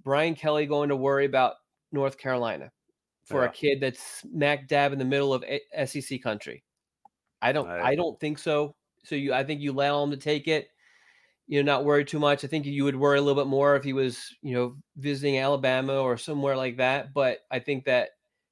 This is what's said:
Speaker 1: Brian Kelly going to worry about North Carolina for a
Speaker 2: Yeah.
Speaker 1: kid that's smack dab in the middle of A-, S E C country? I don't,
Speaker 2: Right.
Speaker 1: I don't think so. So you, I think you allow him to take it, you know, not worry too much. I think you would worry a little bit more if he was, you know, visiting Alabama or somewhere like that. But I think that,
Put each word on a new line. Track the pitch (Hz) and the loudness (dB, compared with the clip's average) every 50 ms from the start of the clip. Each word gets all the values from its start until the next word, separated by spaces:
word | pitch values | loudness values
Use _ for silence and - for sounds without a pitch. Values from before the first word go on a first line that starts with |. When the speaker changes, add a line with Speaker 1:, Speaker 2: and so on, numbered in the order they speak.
| - | -4
Speaker 1:
Brian | 135 139 147 156 170 160 | 0 2 2 2 2 0
Kelly | - - 156 151 151 151 | -2 0 0 2 2 2
going | 143 151 147 147 143 | 0 0 0 0 0
to | 143 | 0
worry | 131 131 139 139 139 139 | 0 0 2 2 2 2
about | 139 131 131 127 - - - _ _ _ _ _ _ - | 2 4 4 4 2 2 -4 _ _ _ _ _ _ -4
North | 139 139 135 131 - | -2 -2 -2 -2 -4
Carolina | - 131 127 123 120 113 92 71 67 - _ _ _ _ _ _ _ _ _ _ _ | -4 -4 -2 -2 -2 -2 -4 -6 -10 -14 _ _ _ _ _ _ _ _ _ _ _
for | - 143 135 123 | -6 -2 0 0
a | |
Speaker 2:
Yeah. | - - | -2 -2
Speaker 1:
kid | - - 143 139 135 | -2 0 0 0 0
that's | 135 131 127 - - | 0 -4 -4 -6 -12
smack | - - - - - - 160 143 143 147 139 135 | -16 -16 -16 -14 -8 -4 0 2 2 2 0 -2
dab | 131 151 143 143 139 139 | 0 2 2 2 2 2
in | 139 | 0
the | 131 | -2
middle | 131 139 139 143 139 131 | 0 0 2 2 2 0
of | 123 - | -2 -2
A-, | - 135 139 - _ - | -4 -6 -6 -8 _ -6
S | - 139 127 - | -4 -4 -4 -4
E | 147 | -8
C | 131 - 135 123 | -8 -8 -8 -6
country? | - 120 107 104 - - 62 - _ _ _ _ _ _ _ _ _ _ _ _ _ _ _ _ | -4 -4 -4 -4 -6 -12 -14 -14 _ _ _ _ _ _ _ _ _ _ _ _ _ _ _ _
I | 110 123 139 | 0 0 0
don't, | 151 131 87 | 0 -2 -4
Speaker 2:
Right. | 87 87 95 | -4 -2 0
Speaker 1:
I | 127 143 | 0 0
don't | 160 175 160 - - | 0 -2 -4 -4 -6
think | 156 151 151 - | -6 -6 -6 -6
so. | - 170 151 147 151 147 - _ _ _ _ _ - | -4 -2 0 0 -2 -4 -6 _ _ _ _ _ -14
So | - 156 | -8 -6
you, | 143 139 135 127 | -4 -4 -2 -2
I | 131 139 | -2 -2
think | 139 156 143 | -2 -4 -6
you | 143 143 | -6 -4
allow | 131 135 139 143 143 147 143 | -2 0 0 0 0 0 0
him | 143 | -2
to | 143 | -4
take | 139 - 151 151 147 143 160 | -4 -2 -2 -2 -2 0 0
it, | 156 147 - - _ _ _ _ _ _ _ _ _ _ _ _ _ _ _ | -2 -2 -2 -6 _ _ _ _ _ _ _ _ _ _ _ _ _ _ _
you | - 147 143 | -2 0 0
know, | 143 143 143 | 2 2 2
not | 131 143 | 2 2
worry | 147 147 143 143 | 4 4 4 2
too | 143 - 147 | 2 0 2
much. | 147 143 143 139 - | 2 2 2 2 0
I | 131 | -2
think | 160 156 139 | -4 -4 -4
you | 143 143 143 139 | -4 -2 0 0
would | 143 135 | 0 2
worry | 131 139 143 139 143 | 2 4 4 4 4
a | 143 | 4
little | 143 139 143 139 | 4 2 2 2
bit | 139 | 0
more | 135 139 139 143 143 | 2 2 4 4 4
if | 139 135 | 4 2
he | 143 131 | 0 -2
was, | 135 131 127 120 - - - - _ | 0 0 -2 -2 -6 -12 -16 -16 _
you | - 143 123 | -8 -4 -2
know, | 123 123 123 135 143 - _ _ | -2 -2 -2 -4 -10 -20 _ _
visiting | 151 131 147 143 135 143 143 139 131 | -8 -4 -4 -4 -2 0 0 0 2
Alabama | 135 139 143 135 131 131 131 131 131 135 135 135 | 2 2 2 2 2 2 2 2 0 0 0 0
or | 135 127 120 | 0 0 0
somewhere | 120 - - 151 143 143 139 135 | -2 -4 -6 -4 -2 0 0 0
like | 131 131 131 120 | 0 -2 -4 -2
that. | 127 127 127 135 143 127 143 135 | 0 2 2 2 0 -4 -4 0
But | 147 139 127 113 - - - | 0 2 2 0 -2 -4 -6
I | 135 127 | -6 -4
think | - - 143 127 123 | -4 -4 -4 -2 0
that, | 139 127 123 107 - - _ _ _ _ _ _ _ | 2 2 2 2 0 -4 _ _ _ _ _ _ _